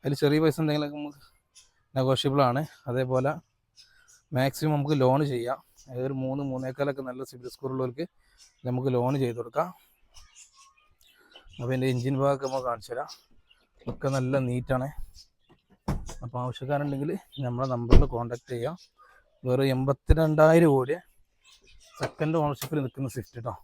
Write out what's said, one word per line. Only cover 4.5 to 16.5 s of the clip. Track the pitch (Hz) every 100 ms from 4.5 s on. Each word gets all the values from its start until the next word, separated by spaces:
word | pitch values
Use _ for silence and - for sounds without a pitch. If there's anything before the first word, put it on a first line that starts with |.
| - 156 147
നമുക്ക് | 143 147 127
ലോൺ | 135 143
ചെയ്യാം. | 123 117 135 _ _ -
അതായത് | 123 131
ഒരു | 135
മൂന്ന്, | 131 135 139
മൂന്നേകാലൊക്കെ | 127 131 131 143 139 131
നല്ല | 127 131
സിബിൽ | 127 123
സ്കോർ | - 135
ഉള്ളവർക്ക് | 131 127 123 170 _ _ _ - _ 123
നമുക്ക് | 127 131 123
ലോൺ | 123 143
ചെയ്ത് | 123 117
കൊടുക്കാം. | 117 143 175 - _ _ _ - - - - _ - _ _ _ _ _ _ - - -
അപ്പോൾ | 123
ഇതിൻ്റെ | 131 131
എൻജിൻ | 123 127 135
ഭാഗമൊക്കെ | 139 139 135
നമുക്ക് | 135 127
കാണിച്ചു | 117 -
തരാം. | 120 - - _ - _ _ _ _ -
ഒക്കെ | - 139 135
നല്ല | 127 135 127
നീറ്റാണ്. | 123 123 127 135 - - - - _ _ _ _ _ - - - -
അപ്പോൾ | 120 123
ആവശ്യക്കാരുണ്ടെങ്കിൽ | 127